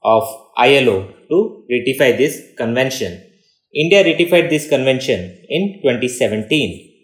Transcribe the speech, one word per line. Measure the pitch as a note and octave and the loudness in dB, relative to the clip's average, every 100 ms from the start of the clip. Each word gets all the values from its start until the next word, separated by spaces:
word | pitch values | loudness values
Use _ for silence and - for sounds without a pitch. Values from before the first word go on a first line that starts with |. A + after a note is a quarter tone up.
of | G#2+ A2+ - - - - | 2 2 0 -10 -10 0
I | B2 C#3 | 4 4
L | B2 | 4
O | F#2+ F#2+ - - | 0 -4 -16 -2
to | E3 A3 - - | -2 -2 -6 -6
ratify | A#2+ B2+ C3 C3 A2 | -4 -2 0 2 2
this | D3+ - - - | 0 -2 -16 -8
convention. | A#2 B2 C3 - F#2+ F#2 - _ _ _ _ | -4 -2 -2 -4 -8 -10 -20 _ _ _ _
India | D3 E3 G3 | -4 2 4
ratified | E3 D#3 E3+ F3 C#3+ | 4 2 2 2 2
this | D3+ - | -2 0
convention | C3+ C3 B2+ - G2+ F2+ - - | 0 0 -2 -2 -4 -4 -16 -8
in | D3+ G3+ - | -4 -4 -2
twenty | C3+ A#2 B2 | -2 -2 -4
seventeen. | - A2+ G#2+ - D#3 G#2 E2+ - _ | -2 -2 -2 -2 -2 -2 -8 -18 _